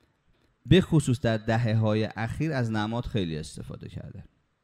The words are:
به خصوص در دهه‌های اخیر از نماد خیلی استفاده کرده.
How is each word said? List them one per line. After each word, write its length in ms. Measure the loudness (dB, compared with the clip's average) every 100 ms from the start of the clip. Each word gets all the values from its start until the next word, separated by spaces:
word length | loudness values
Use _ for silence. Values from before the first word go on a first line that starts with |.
| _ _ _ _ _ _ 4
به 140 | 6
خصوص 400 | 6 2 2 2
در 160 | 2 0
دهه‌های 680 | 0 0 2 2 2 2
اخیر 480 | 0 -4 -6 -4 -4
از 180 | -2 -2
نماد 340 | -2 -2 -4
خیلی 320 | -4 -2 -2 -4
استفاده 520 | -8 -12 -12 -14 -12
کرده. 360 | -14 -14 -16 -20 _ _ _